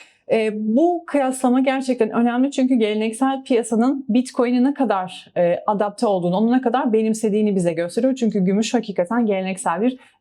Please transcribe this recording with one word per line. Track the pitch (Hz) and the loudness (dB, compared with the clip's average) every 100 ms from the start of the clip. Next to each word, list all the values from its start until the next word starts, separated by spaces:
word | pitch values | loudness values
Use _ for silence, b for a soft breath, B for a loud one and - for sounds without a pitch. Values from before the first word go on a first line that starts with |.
| B B - | B B -2
E, | 226 220 | 0 0
bu | 214 214 233 339 349 339 | -2 0 2 2 0 -2
kıyaslama | 285 262 262 254 247 | -2 0 0 0 2
gerçekten | 269 269 262 247 220 | 2 0 -2 0 0
önemli | - 240 240 269 | 2 0 2 0
çünkü | 277 254 | 0 0
geleneksel | 262 214 214 220 220 269 269 | 2 2 0 -2 -2 -2 -2
piyasanın | 262 240 233 220 247 285 - | 0 0 0 0 0 0 0
Bitcoin'e | 226 254 - 247 247 | -2 0 -2 0 2
ne | 254 | 0
kadar, | 285 247 196 185 - - - | 0 0 0 -4 -10 -10 0
e, | 175 175 - | 0 0 -2
adapte | 202 208 - 233 | -2 -2 -2 0
olduğunu, | 190 175 185 | 0 0 0
onu | 226 | 2
ne | 254 | 2
kadar | 254 247 285 | 2 0 2
benimsediğini | 220 220 220 220 208 214 190 | 2 0 0 0 0 0 2
bize | 175 | 0
gösteriyor. | 165 170 233 254 | -2 -4 0 0
Çünkü | 262 233 208 | 0 0 0
gümüş | 185 196 220 | 0 0 0
hakikaten | 240 220 190 175 233 226 | -2 -2 -4 -2 0 0
geleneksel | 190 190 185 185 170 | -2 -4 -4 -4 0
bir, | 240 254 B B | -2 -4 B B